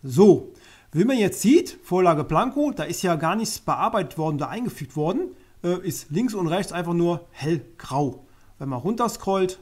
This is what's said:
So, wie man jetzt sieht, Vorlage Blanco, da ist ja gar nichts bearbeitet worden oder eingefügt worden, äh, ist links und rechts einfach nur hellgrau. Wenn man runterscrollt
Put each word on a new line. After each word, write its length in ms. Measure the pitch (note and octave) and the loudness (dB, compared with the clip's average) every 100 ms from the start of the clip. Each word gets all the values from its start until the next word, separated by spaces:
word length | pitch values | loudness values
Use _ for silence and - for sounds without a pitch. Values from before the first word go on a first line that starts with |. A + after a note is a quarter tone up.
So, 500 | C#3 B2+ G#3 E3+ - - - - _ | -2 6 8 8 4 -18 -20 -20 _
wie 120 | D3 | 0
man 140 | G#3+ C4 | 2 4
jetzt 220 | G3 - | 0 2
sieht, 360 | G3+ D#4 - - | 4 4 4 -10
Vorlage 400 | - F3+ F3+ D#3 | -4 2 4 2
Blanco, 480 | D3 D#3 A#3+ C4+ D4 | 0 0 0 0 -2
da 140 | - | -2
ist 180 | D3+ F3 | -6 -4
ja 140 | F#3 E3 | -2 0
gar 180 | E3 | 0
nichts 240 | G3+ A3+ - | -2 -4 -6
bearbeitet 580 | - C3 G3 A3 D#3+ - | -4 -2 0 -2 -4 -4
worden 200 | D#3+ D3 | -4 -2
oder 120 | C#3+ | -6
eingefügt 460 | E3+ A#3+ - C#3 | -6 -6 -8 -10
worden, 380 | - D3+ A3+ F#4 - - - | -4 -2 -2 -4 -10 -20 -8
äh, 200 | F3 F3+ | -4 -4
ist 220 | F3+ C3+ - | -4 -10 -6
links 240 | D3+ A#3+ | -2 -2
und 120 | G#3 E3+ | -2 -2
rechts 240 | F3 G3 | -2 -4
einfach 240 | E3 E3+ | -6 -4
nur 320 | F3 E3+ E3+ E3+ | 0 0 -2 -8
hellgrau. 920 | - C#3+ E3 - - - C3 D3 B2+ - - - - | -8 -4 -4 -4 -20 -6 -2 -2 -4 -18 -20 -20 -12
Wenn 80 | C#3 | -8
man 100 | C3 | -6
runterscrollt 800 | D3+ A3+ A#3 - - F#3+ F#3 F#3 | -4 -2 -2 -2 -2 0 0 -4